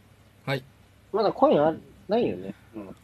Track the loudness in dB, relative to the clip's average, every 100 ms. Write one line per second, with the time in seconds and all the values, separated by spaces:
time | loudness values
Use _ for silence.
0 | -20 _ -20 _ -8 -8 -8 _ _ _
1 | _ -2 0 2 4 4 2 0 -10 -16
2 | -4 -2 -2 -4 -10 -16 -16 -16 -16 -18